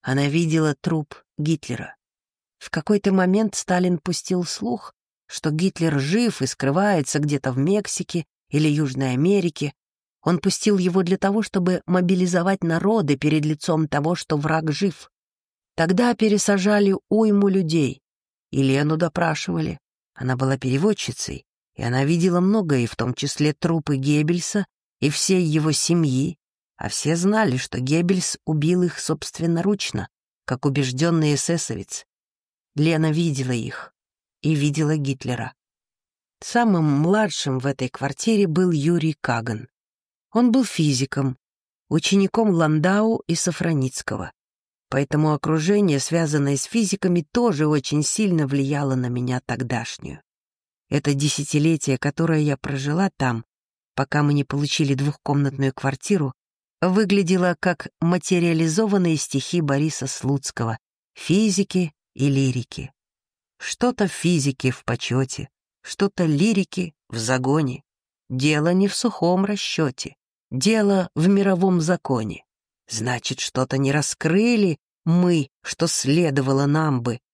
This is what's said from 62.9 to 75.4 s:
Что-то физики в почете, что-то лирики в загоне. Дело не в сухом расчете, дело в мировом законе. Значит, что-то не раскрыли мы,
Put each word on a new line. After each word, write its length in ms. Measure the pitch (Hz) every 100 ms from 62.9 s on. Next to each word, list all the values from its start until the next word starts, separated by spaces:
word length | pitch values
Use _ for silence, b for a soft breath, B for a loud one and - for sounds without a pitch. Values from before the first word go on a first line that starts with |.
| _ _ _ _ _ _ _
Что-то 500 | - - 247 247 196
физики 640 | - 170 175 135 131 131
в 140 | 123
почете, 640 | - 120 - 123 131 - - _ _ _
что-то 440 | - - 202 - 170
лирики 680 | 143 202 196 185 - 170 _ _
в 80 | 117
загоне. 640 | 110 131 127 151 139 127 _ _ _ _ _
Дело 440 | 127 143 151 156
не 160 | 185 196
в 60 |
сухом 500 | - 240 - 170 185
расчете, 720 | 202 208 - - 151 - - - _ _ _
дело 580 | 127 185 226 202 196 175
в 140 | - 170
мировом 520 | 196 196 185 190 180
законе. 640 | 156 175 - 127 110 - _ _ _ _ _
Значит, 520 | 110 117 123 - 131
что-то 380 | - 127 131 135
не 140 | 135
раскрыли 840 | 143 147 - 160 180 233 240 196 151 _ _
мы, 440 | - 170 180 170